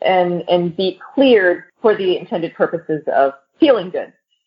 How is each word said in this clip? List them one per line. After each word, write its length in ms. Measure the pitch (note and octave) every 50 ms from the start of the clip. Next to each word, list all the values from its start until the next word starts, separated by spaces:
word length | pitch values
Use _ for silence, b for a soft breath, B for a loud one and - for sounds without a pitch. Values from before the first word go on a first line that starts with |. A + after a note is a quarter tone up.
and, 420 | - - F#3 F#3 F3+ F3 F3 F3 -
and 300 | - F3 F3 F3 F3 D#3+
be 220 | - F#3+ F#3 - - - - -
cleared 500 | C4+ C#4 C4 A#3+ G#3 F#3 F3+ F3 F3 - _ _ _
for 140 | - A3 G3+
the 220 | - G3 F#3 F3
intended 360 | C#3+ E3+ - A3+ F3 D#3+ F3 -
purposes 460 | - F#3 - - D#3+ - - D#3 D3+ - -
of 220 | - B2 C#3 C#3 - - _ _ _ -
feeling 300 | D#4+ C#4+ B3 G#3+ F3 F#3
good. 240 | E3+ C3+ G2+ - _ _ _ _ _ _ _